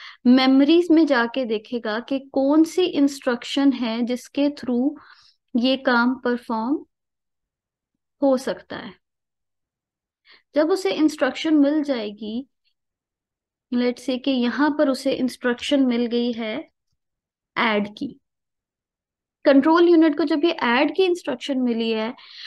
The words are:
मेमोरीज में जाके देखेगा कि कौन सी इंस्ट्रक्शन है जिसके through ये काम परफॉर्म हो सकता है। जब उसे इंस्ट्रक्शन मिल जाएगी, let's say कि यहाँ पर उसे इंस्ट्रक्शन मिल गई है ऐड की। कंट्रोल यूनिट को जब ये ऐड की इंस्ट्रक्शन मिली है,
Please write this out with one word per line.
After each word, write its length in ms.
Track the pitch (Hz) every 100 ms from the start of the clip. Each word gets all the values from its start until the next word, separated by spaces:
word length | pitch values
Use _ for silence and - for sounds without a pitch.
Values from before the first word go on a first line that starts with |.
| - - 247
मेमोरीज 600 | 254 262 269 277 339 349
में 140 | 320 294
जाके 400 | 247 233 262 240
देखेगा 540 | 214 214 240 226 214
कि 200 | 240 269
कौन 440 | 269 277 269 311
सी 200 | 320 -
इंस्ट्रक्शन 880 | 359 285 277 - - 240 - 277 277
है 300 | 240 233 226
जिसके 480 | 240 247 - - 285
through 460 | 285 - 240 269 294 - - _ _ _ 240
ये 220 | 254 262
काम 380 | 269 240 240 254
परफॉर्म 680 | 247 240 - 226 233 302 - _ _ _ _ _ _ _ _ _ _ _ _ _
हो 160 | 277 254
सकता 400 | 233 185 - -
है। 240 | - - _ _ _ _ _ _ _ _ _ _ _ _ _ - _ 277
जब 160 | 311
उसे 200 | 381 381
इंस्ट्रक्शन 640 | 277 302 - 262 254 320 311
मिल 280 | 277 302
जाएगी, 640 | 285 247 214 208 214 226 277 _ _ _ _ _ _ _ _ _ _ _ _
let's 360 | 247 247 240 -
say 100 | 254 277
कि 60 |
यहाँ 440 | 262 240 233 302 294
पर 120 | 294
उसे 220 | 262 277
इंस्ट्रक्शन 720 | - 254 - 247 240 - 285 262
मिल 200 | 240 240
गई 260 | 240 240
है 380 | 226 220 247 320 _ _ _ _ _ _ _ _ -
ऐड 320 | 226 208 208 -
की। 220 | 285 - _ _ _ _ _ _ _ _ _ _ _ _ 302
कंट्रोल 440 | 277 277 330 349
यूनिट 280 | 330 320 294
को 60 |
जब 220 | 311 311 339
ये 60 |
ऐड 440 | 320 240 240 302 302
की 80 |
इंस्ट्रक्शन 560 | 370 349 - 254 - 262
मिली 320 | 247 226 226
है, 240 | 220 220 277 - -